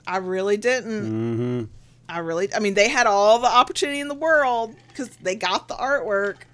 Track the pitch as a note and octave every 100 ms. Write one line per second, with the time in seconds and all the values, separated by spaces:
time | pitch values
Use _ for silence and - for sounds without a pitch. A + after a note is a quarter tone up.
0 | - F#3 F#3 F#3 G3 G#3 A#3+ B3+ A3+ G#3+
1 | A2 A2 A#2 A2+ B2 B2 A2 - - _
2 | - E3+ E3 E3 G3+ - G#3 G3 A3 C#4
3 | A#3 G3+ G#3 A#3 A#3+ A#3+ B3 - C#4+ C#4+
4 | C#4+ C#4+ D#4+ D4+ C4 A#3+ A3+ - _ -
5 | A#3+ - F#3 F#3+ F3+ G3 - - C4 C#4+
6 | E3+ G3 G3+ G3 -